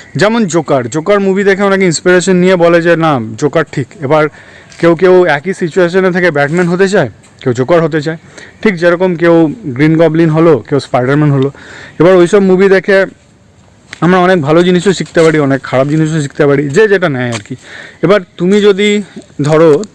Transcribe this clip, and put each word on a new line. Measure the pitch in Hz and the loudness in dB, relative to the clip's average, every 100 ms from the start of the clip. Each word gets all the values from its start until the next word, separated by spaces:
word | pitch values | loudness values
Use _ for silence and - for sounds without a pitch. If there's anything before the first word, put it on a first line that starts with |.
| - 139 | -12 -6
যেমন | 202 233 202 | -4 -2 -2
জোকার, | 165 143 139 120 | -4 -2 -4 -4
জোকার | 156 165 208 | -6 -2 -2
মুভি | 196 190 | 0 -2
দেখে | 202 190 | -2 0
অনেকে | 202 196 | 0 0
ইন্সপিরেশন | 190 156 180 180 180 180 | 0 0 0 0 2 2
নিয়ে | 180 185 | 2 2
বলে | 170 170 | 2 2
যে, | 170 165 | 2 0
"না, | 160 135 110 110 | 0 -2 -6 -6
জোকার | 147 165 156 | -4 -2 -4
ঠিক।" | - 127 - | -6 -10 -10
এবার | 135 151 151 - - - - - | -2 -2 -2 -6 -20 -20 -20 -2
কেউ | 170 | 0
কেউ | 165 185 180 | 2 4 4
একই | 175 147 180 | 2 -2 -4
সিচুয়েশনে | 185 170 190 170 190 190 | -6 -4 -2 -2 0 -2
থেকে | 180 175 | 0 -2
ব্যাটম্যান | 143 143 175 175 | 0 -2 0 -2
হতে | 175 190 | 0 0
চায়, | 196 127 - - _ | 0 -2 -8 -20 _
কেউ | 131 | -6
জোকার | 120 127 170 | -4 0 0
হতে | 165 156 | 0 -4
চায়। | 151 160 - - - - | -6 -10 -14 -20 -20 -6
ঠিক | 220 175 | -4 0
যেরকম | 175 170 190 160 | 0 0 0 0
কেউ | 170 165 160 - 170 | 2 2 2 -2 -8
গ্রিন | 123 156 160 | -2 0 2
গবলিন | 165 160 165 | 2 2 0
হলো, | 156 165 131 - | 2 2 2 0
কেউ | 143 | -4
স্পাইডারম্যান | - 127 127 147 151 | -2 -2 0 0 0
হলো। | 139 135 - - - - - | 0 -2 -6 -18 -20 -10 0
এবার | 165 185 | 4 4
ওইসব | 175 208 | 4 2
মুভি | 190 185 196 | 2 2 2
দেখে | 190 190 196 190 - _ _ _ _ _ _ _ - | 2 2 0 -2 -8 _ _ _ _ _ _ _ -4
আমরা | 165 185 | 0 2
অনেক | 180 185 | 2 0
ভালো | 139 160 | 2 2
জিনিসও | 180 180 196 | 2 0 0
শিখতে | 175 160 175 | -4 -2 0
পারি, | 165 156 | 2 2
অনেক | 139 135 | 0 -2
খারাপ | - 131 143 | -2 -2 0
জিনিসও | 156 156 160 | -2 -2 -4
শিখতে | 139 - 143 | -4 -2 0
পারি, | 139 147 | 0 0
যে | 156 220 | 0 2
যেটা | 190 175 | 2 -2
নেয় | 127 123 | -4 -6
আর | 113 - | -8 -10
কি। | 127 - - - - | -16 -18 -20 -20 -6
এবার | 165 208 180 - | 0 0 -2 -6
তুমি | 180 208 | 0 2
যদি | 202 190 208 208 190 - - - | 2 2 0 -2 -6 -16 -14 -6
ধরো, | 143 156 165 147 214 | 0 2 4 2 -2